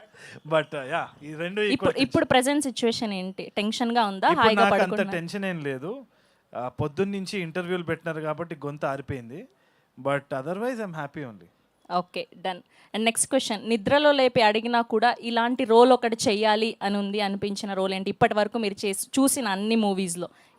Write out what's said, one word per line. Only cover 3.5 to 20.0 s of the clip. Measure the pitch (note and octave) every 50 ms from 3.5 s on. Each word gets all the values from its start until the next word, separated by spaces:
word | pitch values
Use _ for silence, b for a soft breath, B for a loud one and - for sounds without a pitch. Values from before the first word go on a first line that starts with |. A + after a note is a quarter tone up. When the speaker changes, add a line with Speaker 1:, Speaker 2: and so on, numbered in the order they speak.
| -
Speaker 2:
టెన్షన్గా | G#3+ G3+ A3 A3 - B3 A#3 A#3 A#3+ A3
ఉందా? | G3+ G3 F#3+ G#3
Speaker 1:
ఇప్పుడు | D4 E4+ C#4+ A3+
Speaker 2:
హాయిగా | A3 A3 G3+ G3
Speaker 1:
నాకు | G3+ G3+
అంత | F#3+ F#3+
Speaker 2:
పడుకున్నా? | F#3 G#3 G#3 F#3 G3
Speaker 1:
టెన్షన్ | F#3 E3+ E3+ E3 F3+ G#3 G3
ఏం | F#3+ F3 D#3+ C#3+
లేదు. | C#3+ C3 C3 D3+ F#3 B3 C#4 A#3 _ _ _ _ _ _ _ _ _ -
ఆ, | A2+ B2
పొద్దున్న | B2+ - - D3+ D3+ C#3+ F3+ G3 G3+ G3+
నుంచి | G3 F#3 - G#3 G3
ఇంటర్వ్యూలు | E3+ D#3+ D#3 F#3 F3 E3+ F#3 F3+ E3
పెట్టినారు | D#3 D#3+ D#3+ - E3 D#3 D#3
కాబట్టి | D#3 D3+ D3+ D#3 E3+ E3 E3
గొంతు | C#3+ D3 C#3+ D3 D3 E3
ఆరిపోయింది. | D3 C3+ C#3 C3+ - C#3+ B2+ A#2 A2+ C3 F3 C4 _ _ _ _ _ _ _ _ _ _ C3
But | B2+ C3+ C#3+ C#3 C3+ - D3 C3
otherwise | C3 D#3+ F#3 G3+ A#3 B3+ C4
I'm | A3 G#3+ F#3 D#3+
happy | D#3 C#3+ C#3 - D#3 C#3+ A#2+
only. | G#2 F#2 E2+ _ _ _ _ _ _ _ _ - F3
Speaker 2:
ఓకే, | F3+ F3 _ - F3+ - _ -
done. | F3 E3+ F#3+ F3+ F3 - b b b b b b
And | G#3 A3+ A3+
next | A3+ - -
question. | - C4+ C4 - - A3 F#3+ -
నిద్రలో | A3 A#3 G#3+ G3 B3+ C#4 D4 D4+ D4
లేపి | C#4+ C#4 C4 B3+ - B3+
అడిగినా | A3 G#3 G#3 A#3 A3 A#3 A#3+ A#3
కూడా | A#3 - A#3 G#3+ A3+ A#3+ A3+ -
ఇలాంటి | G#3+ A#3 A#3 A3+ A#3 A#3+ B3+ A#3 C4
రోల్ | G#3+ A3+ A#3 B3 C4
ఒకటి | B3 B3 A#3+ A#3 A3+ A#3 -
చెయ్యాలి | B3+ G3 G#3 A3 G#3+ G#3+ A3 A3 A3+ - -
అని | G3+ G3+ G3+
ఉంది | G3+ G3+ G3 G3+ G#3+
అనిపించిన | G3+ G3 G3 G3 G3+ G#3 G3 - - G3+ G3
రోల్ | F#3+ F#3+ F#3+ F#3+
ఏంటి? | F#3+ F#3+ G3+
ఇప్పటి | G3 - A#3+ A3+ G#3+
వరకు | G#3+ G#3 G#3 -
మీరు | A#3 A3 G3+ G3 - A3
చేసి, | G3+ G3 - - - - C4+
చూసిన | C4+ C4+ C#4 C#4+ A#3+
అన్ని | G3+ F#3+ G3 G#3 A3 A3+
మూవీస్లో | A3+ G#3+ G3+ F#3+ F#3